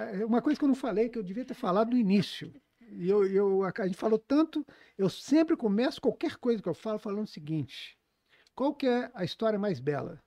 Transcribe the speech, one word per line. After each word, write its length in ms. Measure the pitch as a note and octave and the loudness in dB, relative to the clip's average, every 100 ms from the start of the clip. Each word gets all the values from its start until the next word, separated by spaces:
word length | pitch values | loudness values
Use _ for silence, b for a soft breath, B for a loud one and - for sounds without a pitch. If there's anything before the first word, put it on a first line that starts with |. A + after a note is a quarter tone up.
| A3+ | -6
é 140 | G3 | -4
uma 160 | A3 A#3 | 0 2
coisa 160 | D4+ D4 | 2 2
que 60 | |
eu 40 | C#4+ | 2
não 60 | |
falei, 340 | C4 B3+ F#3+ A#3 | 2 0 0 0
que 100 | A#3 | -2
eu 40 | |
devia 220 | F3+ G3+ | -8 -8
ter 100 | B3+ | -10
falado 360 | A3+ G3 F#3+ A3+ | -6 0 2 2
no 60 | B3 | 2
início, 560 | F#3+ G3+ - - D#3 - _ _ A#3 | 4 4 2 -6 -14 -16 _ _ -18
e 200 | G3+ F3+ | -6 0
eu, 160 | G#3 G3 | 2 4
eu, 360 | F#3+ G3+ F#3+ | 4 4 2
a, 80 | F#3 - | 0 -2
a 100 | F#3+ | -4
gente 120 | F#3 | -2
falou 200 | A3+ A3 | 0 0
tanto, 480 | - C#4+ D#4+ D#4 - B B - | 2 2 4 0 -8 B B -2
eu 140 | F#3+ | -2
sempre 440 | - - D#4 E4 D#4 | -2 2 4 4 2
começo 440 | A3 G3+ C#4 - | 0 2 0 0
qualquer 360 | B3 - E4 - | -2 -2 -6 -4
coisa 240 | B3 A3 | -2 -2
que 60 | F3 | -2
eu 60 | |
falo 240 | - A3 G#3+ | -6 -6 -6
falando 260 | G#3+ G3+ | -6 -6
o 40 | G#3+ | -6
seguinte: 720 | F#3 D3 D#3 - - - _ _ _ _ b b | -10 -6 -4 -4 -10 -18 _ _ _ _ b b
qual 200 | - C4+ | -4 -4
que 120 | C#4+ C4 | 0 0
é 240 | A#3+ B3+ | 0 -2
a 80 | - | -6
história 340 | F3+ - A3 G#3 | -8 -2 0 0
mais 200 | G#3 C3 | -2 -2
bela? 420 | C3+ C#3+ - - | -2 -4 -6 -12